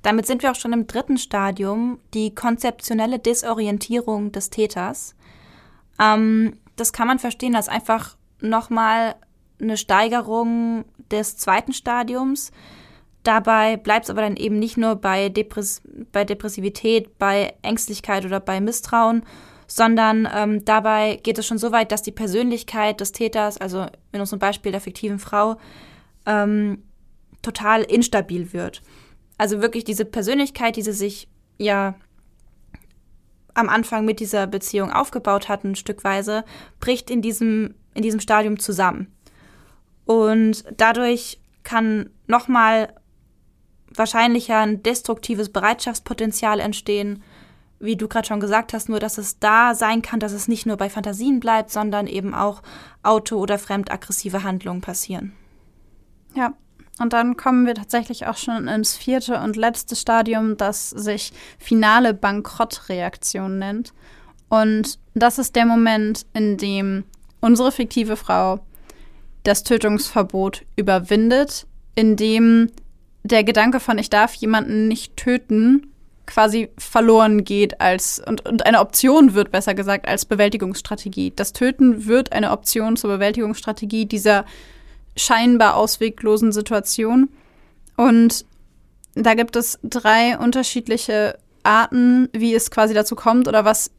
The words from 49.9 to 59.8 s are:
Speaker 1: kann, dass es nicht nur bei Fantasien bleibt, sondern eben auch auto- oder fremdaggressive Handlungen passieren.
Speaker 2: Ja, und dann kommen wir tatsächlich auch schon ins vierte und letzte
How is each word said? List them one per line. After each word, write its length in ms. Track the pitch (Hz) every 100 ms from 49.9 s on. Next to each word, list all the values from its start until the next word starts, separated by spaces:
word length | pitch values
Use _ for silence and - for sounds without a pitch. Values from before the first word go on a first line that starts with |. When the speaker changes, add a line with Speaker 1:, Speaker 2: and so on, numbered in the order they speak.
| 226
Speaker 1:
kann, 180 | - 226
dass 120 | 208
es 160 | 202 196
nicht 180 | 226 226
nur 100 | 202
bei 120 | 196
Fantasien 520 | 214 208 196 254 262
bleibt, 300 | 233 220 220
sondern 360 | 214 214 208 202
eben 280 | 196 190
auch 280 | - 202 208 - - - _
auto- 360 | - 220 214 220
oder 200 | 202 202
fremdaggressive 840 | - 202 196 - - 190 202 190
Handlungen 380 | 190 185 190 180
passieren. 520 | 190 180 - 180 196 - _ _ _ _ _ _ _ _ _
Speaker 2:
Ja, 200 | 262 240 - _ _ - -
und 140 | 233
dann 240 | 233 240 247
kommen 300 | 262 254 247
wir 80 |
tatsächlich 520 | 226 202 233 233 233 -
auch 100 | 220
schon 320 | - 226 -
ins 280 | 214 220 -
vierte 440 | - 262 247 240
und 160 | 214 214
letzte 400 | 226 233